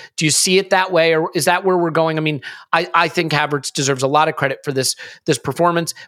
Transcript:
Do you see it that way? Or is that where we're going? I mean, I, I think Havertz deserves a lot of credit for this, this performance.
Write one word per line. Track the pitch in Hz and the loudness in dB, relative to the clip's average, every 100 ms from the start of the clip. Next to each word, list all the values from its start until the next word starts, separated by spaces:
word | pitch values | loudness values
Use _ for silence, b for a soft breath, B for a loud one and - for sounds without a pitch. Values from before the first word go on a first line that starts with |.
| B - | B -4
Do | 156 | 0
you | |
see | - 190 185 | 0 2 2
it | 185 | 2
that | 185 190 | 0 2
way? | 175 165 160 | 2 2 2
Or | 175 | 0
is | 180 151 | -2 0
that | 180 | 2
where | 190 180 | 2 2
we're | 170 | 2
going? | 156 160 156 | 0 0 0
I | |
mean, | 156 147 B B B | -2 -4 B B B
I, | 165 175 | -2 0
I | 170 170 | 0 0
think | 175 160 | 0 0
Havertz | 147 147 143 - | 0 0 -2 -6
deserves | - 139 135 | -4 -2 0
a | 135 | 2
lot | 147 160 | 2 2
of | 151 | 0
credit | 139 131 | -4 -4
for | - | -6
this, | 135 127 - B B | -4 -4 -4 B B
this | - 139 | -4 -2
performance. | - 135 175 170 165 - | -2 0 0 2 -4 -8